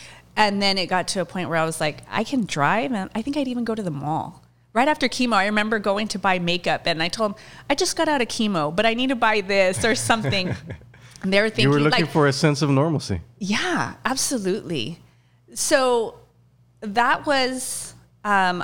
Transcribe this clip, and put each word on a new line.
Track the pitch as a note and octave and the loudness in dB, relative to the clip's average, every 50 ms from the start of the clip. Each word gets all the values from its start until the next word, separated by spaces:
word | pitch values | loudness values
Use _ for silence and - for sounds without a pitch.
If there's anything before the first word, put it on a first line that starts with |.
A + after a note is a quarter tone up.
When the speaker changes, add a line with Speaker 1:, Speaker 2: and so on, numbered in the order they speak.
| - - - - - - - | -20 -20 -20 -20 -20 -6 2
Speaker 1:
And | G#3+ G#3+ G3+ G3+ G3+ | 2 2 2 2 2
then | G3 G3 F#3+ | 0 0 2
it | F#3+ F3 | 0 0
got | D#3+ F#3 F3+ F3 - | 0 0 0 0 -2
to | - G3 | -2 -4
a | E3+ | -4
point | - - F#3 E3+ B2+ | -4 -4 -6 -4 -2
where | E3 | 0
I | D#3+ D#3+ | 0 0
was | D#3+ D#3+ - | 0 -2 -2
like, | D#3+ D3+ D3 - - - | -4 -4 -4 -6 -12 -6
"I | G2+ G3 A3+ | -4 -4 -4
can | - C#4+ B3+ G3 | -2 -2 -2 -2
drive." | - - D3+ C#3+ D3+ F#3+ A3 C4+ C#4 | -2 0 2 2 2 2 2 0 -2
And | B3 G3 F#3+ - - | -4 -4 -4 -4 -6
I | A3 A3+ | -6 -6
think | C#4 C#4+ | -4 -4
I'd | D4+ C4+ | -4 -4
even | B3+ B3 A#3+ A#3 | -2 -4 -4 -4
go | A3+ A3 | -4 -4
to | A3 G3+ | -4 -4
the | F3 | -6
mall. | C#3+ C#3 C#3+ D3 D#3+ C#3 - - - - _ _ _ _ _ _ - | -6 -4 -4 -4 -4 -4 -4 -8 -12 -18 _ _ _ _ _ _ -2
Right | A3+ C4 | 0 2
after | D4+ D4+ D4+ C4+ A#3+ | 2 2 0 -2 -2
chemo, | - - B3 A#3+ A3 | 0 0 0 2 2
I | F#3+ F#3+ | 2 2
remember | G#3 G#3+ G#3+ G#3+ A3 A3+ G#3+ | 2 2 0 0 0 -2 -2
going | G3+ G#3 G3 G#3 A3 G#3 | 0 0 0 0 -2 -4
to | - F#3+ | -4 -2
buy | G#3 G3 F#3 F3+ | 0 0 2 2
makeup, | F3 F3 F3 F3 - F#3 D3+ - - | 0 0 -2 0 0 -2 -2 -2 -2
and | E3+ E3 D#3+ D#3+ | -2 -2 -2 -2
I | F3 | -4
told | - A3+ A3 G3+ | -2 -2 -2 -4
him, | - - - - - - - | -4 -8 -16 -20 -20 -14 -4
"I | - C#4+ | -4 -2
just | - F#4 - - | 0 0 -2 0
got | - D#4+ | 0 0
out | D#4 D4 C4 | 2 2 0
of | A#3 A3+ | 0 -2
chemo, | - - A3 G#3 G3 E3 D3 D3+ E3 | -2 -2 -2 0 0 0 0 0 0
but | G#3 A3 | 2 2
I | A3+ A3+ | 2 2
need | A#3+ C4 C4 | 0 0 -2
to | C#4 | 0
buy | A#3 A#3 A3 A3 G#3 | 2 2 2 2 0
this | F#3+ F#3+ G3+ G3 F#3+ F#3 F#3+ - - | 0 2 4 4 4 4 2 2 2
or | A3+ A#3 | 2 2
something." | - - - A#3 A3 A3 A#3 G#3 G3 F3+ F3+ - - | 2 2 2 2 2 2 0 0 0 -2 -2 -6 -6
Speaker 2:
<laughs> | - E3+ - - - - - - - - - - - | -8 -14 -14 -14 -16 -20 -20 -20 -20 -20 -18 -8 -4
Speaker 1:
And | F#3+ | 2
they | F#3+ G3+ | 2 2
were | A3 A3 G#3+ | 2 2 2
Speaker 2:
You | A3 G#3+ C#3 | 2 4 4
were | D3 | 4
Speaker 1:
thinking, | C#3+ D3 | 4 4
Speaker 2:
looking | D#3 - - E3 | 4 4 2 2
Speaker 1:
like, | C#3 | 2
Speaker 2:
for | - D#3+ C#3+ | 2 4 4
a | C#3 C3 | 4 4
sense | - E3 D3+ C#3+ C3+ D#3 | 4 2 2 2 2 2
of | C#3+ | 2
normalcy. | C#3 C3+ D3 E3+ D3+ C#3 - - G2 E2 - - - | 4 2 2 2 0 -2 -2 -4 -6 -6 -6 -12 -12
Speaker 1:
Yeah, | - G#3 F3+ G#3+ A#3+ E4+ F#4 E4+ G3 B2 - - - - | -10 -6 -4 -2 -2 0 -2 -2 -2 -2 -4 -8 -6 -4
absolutely. | A3+ C4 C4+ - - C#4+ A3+ F#3+ F3+ F#3+ A3 - - E3+ C3+ G#2+ D3 F3 - - - _ _ _ _ _ _ _ _ A#3+ | -4 -2 -2 -2 -2 -2 -2 -2 -2 -2 -4 -4 -6 -6 -4 -4 -6 -8 -14 -18 -20 _ _ _ _ _ _ _ _ -8
So | - - - D#4+ C4+ C4 B3+ B3 A#3 G#3+ - - - - _ _ _ _ _ _ _ _ _ _ - | -6 -2 2 2 2 4 2 2 0 -2 -4 -8 -16 -20 _ _ _ _ _ _ _ _ _ _ -14
that | A3 G#3 G3 A#3+ A#3 C4 D#4 - - | -10 -4 0 0 2 2 0 0 0
was, | D4+ C#4 C4 B3+ B3+ C4 B3+ - - - - - - - - - _ _ _ - | 0 0 2 0 0 -4 -6 -8 -8 -8 -10 -10 -12 -16 -20 -20 _ _ _ -2
um, | G#3 G3+ G3 F#3+ F3+ F3+ F3 | 0 2 4 4 2 0 -2